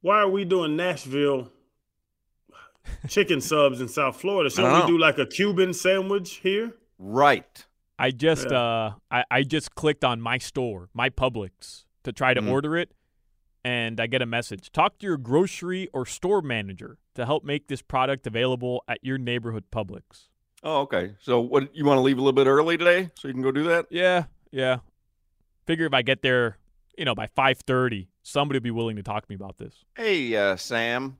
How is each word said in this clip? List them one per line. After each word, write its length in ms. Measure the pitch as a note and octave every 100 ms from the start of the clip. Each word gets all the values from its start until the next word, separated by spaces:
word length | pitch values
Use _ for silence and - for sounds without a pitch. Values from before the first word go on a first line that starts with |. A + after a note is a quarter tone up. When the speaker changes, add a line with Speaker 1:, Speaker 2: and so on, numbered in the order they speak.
Speaker 1:
why 180 | E3+ G#3
are 100 | G3+
we 160 | G3
doing 300 | F#3+ F#3 D#3+ D3+
Nashville 760 | F3+ D#3 C3 C#3 C#3+ C3+ A#2+ _ _ _ _ _ _ _ _ _ _ - - _ - - C#3
chicken 320 | - G3 D#3
<laughs> 20 |
subs 380 | - D#3 C#3+ B2
in 60 | B2
South 320 | - C#3 C3
Florida? 260 | F3+ G3 D3
Speaker 2:
I 20 |
don't 80 | -
Speaker 1:
Shouldn't 180 | B2+
we 60 | D3+ F3
Speaker 2:
know. 60 | E3+
Speaker 1:
do, 0 |
like, 200 | D#3+ C#3+
a 80 | C3
Cuban 460 | - G3+ F#3 F#3
sandwich 600 | F3+ F#3 G3 F#3+ G3+ F3+ -
here? 340 | F#3 G3+ A#3 - _ _
Speaker 2:
Right. 680 | F#2+ A2+ C#3+ A#2+ - - - _ _ -
Speaker 3:
I 120 | C3
just, 400 | B2+ D#3 D3+ C3
Speaker 1:
Yeah. 80 | B2+
Speaker 3:
uh, 340 | A#2+ A2+ A2 G#2 _
I, 140 | B2 B2
I 120 | B2+
just 300 | C#3 D#3 - -
clicked 260 | D#3 D3
on 160 | C3 A#2
my 180 | A#2 B2+
store, 500 | - C#3+ B2 G2 F2+
my 180 | A#2 B2+
Publix, 760 | - C3 A2+ F#2+ _ - - _ _
to 100 | -
try 220 | G#2+ C3
to 60 | B2
Speaker 2:
Mm-hmm. 100 | G#2+
Speaker 3:
order 260 | C3 D3+ E3
it, 140 | F3 _ _ _ _ _ _ _
and 360 | B2 B2 A2+ A2+
I 60 | A2+
get 160 | B2+
a 40 | A#2+
message. 440 | A#2 A#2+ F#2+ -
"Talk 280 | - F#3 _
to 80 | G3+
your 100 | D#3
grocery 720 | A#2+ C#3+ F#3+ - F3 F#3 F#3
or 140 | C3+ B2
store 340 | - F3+ G3+
manager 580 | D3+ A#2 G2 F#2 - - _ -
to 100 | A#2+
help 160 | D3+
make 240 | D3 D3 _
this 160 | C3+
product 420 | _ C3 C3 C#3 A#2+
available 580 | A2+ B2+ B2+ B2 B2 -
at 120 | A#2
your 160 | C3 C3
neighborhood 460 | B2 A#2+ A#2 A2+ G2
Publix." 560 | A#2 G2+ - _ - _ _ _ _
Speaker 2:
Oh, 180 | D3+ D3+
okay. 320 | C#3 F#2+ F2+ G2+
So 200 | - B2
what, 340 | A#2+ C#3+ C3+
you 100 | D#3
wanna 160 | C#3+ C#3
leave 140 | C3 C3
a 40 |
little 120 | C3+
bit 140 | C3 C3+
early 320 | C#3 D#3+ E3+
today 320 | F3 F3 F#3 -
so 80 | C#3
you 60 |
can 80 | B2+
go 80 | C3
do 140 | C3+
that? 220 | D#3+ E3+ -
Speaker 3:
Yeah, 340 | E3+ F3+ F3+ E3 _ _
yeah. 260 | C3 B2+ B2+ - _ _ _ _ _ _ _ -
Figure 180 | E3 D#3+
if 60 |
I 100 | C3+
get 200 | A#2+ C3+
there, 360 | C3+ B2+ A#2 - _ _ _ -
you 80 |
know, 100 | D3+ -
by 100 | A2
five 320 | - C3+ B2+ -
thirty, 420 | B2+ B2+ G#2+ F#2 _
somebody 360 | - C#3+ D3 C3+
will 20 |
be 60 | A#2
willing 260 | A2+ A#2 G#2+
to 60 |
talk 220 | F#2+ G#2+ _
to 40 |
me 40 |
about 240 | G2 G2 F#2+
this. 260 | - _ _ -
Speaker 2:
Hey, 380 | A3+ F#3 B2 A2
uh, 180 | G2+ F#2
Sam. 640 | - A#2 A#2 A#2+ C3+ C3+